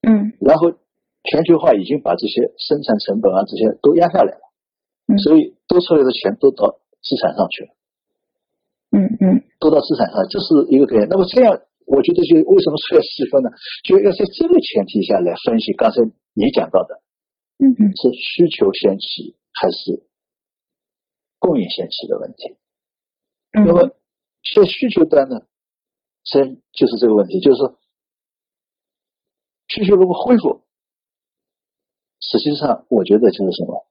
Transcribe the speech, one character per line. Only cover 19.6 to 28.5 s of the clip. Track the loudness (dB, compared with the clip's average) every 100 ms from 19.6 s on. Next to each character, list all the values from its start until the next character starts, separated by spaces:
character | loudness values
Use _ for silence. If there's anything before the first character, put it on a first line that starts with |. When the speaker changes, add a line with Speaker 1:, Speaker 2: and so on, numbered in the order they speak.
| -6
Speaker 2:
是 | -4 -8 -10 _ _ _ _ _ _ _ _ _ _ _ _ _ _
供 | -2 -2
应 | -4
先 | -8 -10
起 | -12 -8
的 | -8
问 | -10
题。 | -16 -18 _ _ _ _ _ _ _ _ _ _
Speaker 1:
嗯。 | 2 4
Speaker 2:
那 |
么 | 4 2 _ _ _ _ _ -2 2
在 | 2
需 | 0 -4
求 | 0 2
端 | 2 0
呢， | -8 _ _ _ _ _ _ _ _
先 | -4 -2 -2 -6 _
就 | -2 -2
是 | 2
这 | 2
个 |
问 | 2 0
题， | 0
就 | 2
是 | 2
说 | -2 _ _ _ _ _ _ _ _